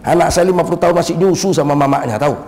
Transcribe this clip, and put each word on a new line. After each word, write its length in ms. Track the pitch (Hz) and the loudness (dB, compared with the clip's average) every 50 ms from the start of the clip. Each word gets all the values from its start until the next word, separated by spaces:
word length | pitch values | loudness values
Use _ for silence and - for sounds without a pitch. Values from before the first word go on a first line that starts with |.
| - | 0
Anak 260 | 120 156 175 165 156 | 0 0 2 2 2
saya 160 | - 175 175 | 2 2 2
lima 160 | 185 180 180 | 2 2 0
puluh 160 | 165 175 175 170 | 0 -2 -2 0
tahun 160 | - 175 170 | 0 0 2
masih 220 | 175 160 - 170 | 0 0 -2 0
nyusu 400 | 165 190 190 180 - - 196 175 | 0 2 0 0 0 -2 -2 0
sama 160 | 160 143 147 | 0 0 0
mamanya, 480 | 143 147 143 135 139 139 - 123 107 110 | 0 2 2 0 0 -2 -2 -4 -4 -2
tahu? 160 | 143 147 113 - - | -2 -2 -2 -4 -8